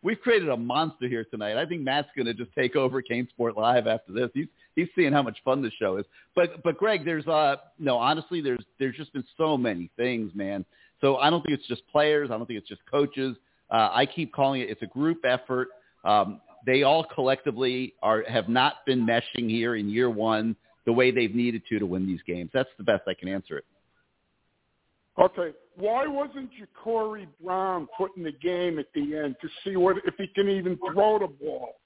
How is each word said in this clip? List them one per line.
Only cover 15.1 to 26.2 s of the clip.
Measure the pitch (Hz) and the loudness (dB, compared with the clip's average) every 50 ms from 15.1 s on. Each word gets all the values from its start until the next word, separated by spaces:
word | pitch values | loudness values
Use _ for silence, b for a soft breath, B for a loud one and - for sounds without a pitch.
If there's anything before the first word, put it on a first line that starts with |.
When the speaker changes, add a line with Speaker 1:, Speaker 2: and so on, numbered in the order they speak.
| 170 165 - | 0 0 0
Speaker 1:
effort. | 127 123 123 - - 131 127 127 - - b b b b b - | 0 0 0 0 -4 -2 -2 -2 -4 -8 b b b b b 0
Um, | 92 104 104 98 95 104 - _ _ - - - | 4 4 4 4 2 -4 -12 _ _ -20 -8 0
they | 131 127 135 143 | 2 4 4 6
all | 135 151 160 160 | 4 4 4 0
collectively | - - - 131 131 135 135 - 147 117 113 131 127 127 127 131 - _ _ | -2 -4 -2 0 0 0 0 -2 -6 -2 0 0 0 0 -2 -4 -6 _ _
are, | - 107 110 110 107 | 2 2 2 2 0
have | 95 117 120 101 92 | 0 -2 -2 0 2
not | 117 127 127 147 - - - | 2 4 4 2 2 -2 -2
been | - 131 127 117 | 0 2 2 2
meshing | 113 117 117 - - - - 117 110 | 2 2 2 0 -2 -6 -4 -2 -2
here | 110 117 113 120 120 | 0 0 0 0 -2
in | 110 101 101 | -2 -4 -2
year | 104 117 127 123 | 0 2 2 2
one | 113 104 110 113 110 107 110 113 110 _ b b b b _ | 2 0 0 0 0 2 0 -2 -4 _ b b b b _
the | - 117 | 0 4
way | 120 127 127 | 6 6 4
they've | 127 123 120 107 101 | 4 2 0 0 0
needed | 120 120 120 113 110 - - | 0 0 0 -2 -4 -6 -4
to, | 113 107 | -2 -2
to | 101 | -2
win | 90 90 92 95 | -2 -2 -2 -2
these | 95 90 82 - | -2 -4 -6 -6
games. | - 87 90 87 80 - | -8 -8 -8 -8 -4 -2
That's | 131 131 - _ | -2 -2 -2 _
the | - 101 | -6 0
best | 113 107 95 - | 0 0 0 0
I | - 92 | -4 -6
can | - - | -6 -6
answer | 90 98 98 - - 80 | -8 -8 -8 -8 -8 -12
it. | 71 - _ _ _ _ _ _ _ _ _ _ _ _ _ _ _ _ _ _ _ _ _ _ _ _ _ _ _ _ _ _ | -12 -12 _ _ _ _ _ _ _ _ _ _ _ _ _ _ _ _ _ _ _ _ _ _ _ _ _ _ _ _ _ _
Speaker 2:
Okay, | - 170 185 - - 175 - - - _ _ _ | 2 2 2 4 -2 -6 -6 -8 -14 _ _ _
why | 180 190 208 226 247 277 | -6 -4 -2 0 0 -2
wasn't | 311 285 277 | -2 -4 -6